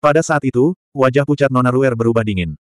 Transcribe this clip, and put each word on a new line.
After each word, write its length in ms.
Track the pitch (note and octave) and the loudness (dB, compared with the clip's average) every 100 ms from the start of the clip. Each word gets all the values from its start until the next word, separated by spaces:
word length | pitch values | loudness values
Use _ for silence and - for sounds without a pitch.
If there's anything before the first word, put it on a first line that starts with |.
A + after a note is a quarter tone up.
Pada 160 | D3 D3 | 0 2
saat 240 | D#3+ D3+ | 0 -2
itu, 320 | C3+ A#2+ D3 F#3 _ | -2 0 0 -2 _
wajah 320 | C#3+ C3 C3+ | -2 0 2
pucat 260 | C#3 C#3+ C#3 | 0 0 0
Nona 220 | B2+ B2+ | 2 0
Ruer 240 | B2+ C3+ A#2 | 0 0 0
berubah 320 | A#2 A2+ G#2+ | 0 0 -2
dingin. 320 | F#2+ E2+ D2 _ | -4 -6 -10 _